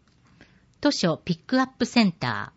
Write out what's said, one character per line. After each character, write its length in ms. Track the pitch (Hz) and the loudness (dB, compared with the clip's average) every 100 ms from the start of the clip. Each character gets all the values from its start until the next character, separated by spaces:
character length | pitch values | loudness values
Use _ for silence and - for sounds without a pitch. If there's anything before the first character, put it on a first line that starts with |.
| _ _ _ _ - _ _ _ | _ _ _ _ -20 _ _ _
図 100 | 294 | -2
書 260 | 285 180 156 | 0 0 -2
ピ 180 | - 170 | -4 -8
ッ 40 | - | -2
ク 160 | 254 | -2
ア 40 | 254 | -2
ッ 20 | |
プ 180 | - 247 | -4 -2
セ 160 | 240 | 2
ン 100 | 208 | 2
タ 400 | - 127 104 | 0 -6 -6
ー。 40 | 104 | -10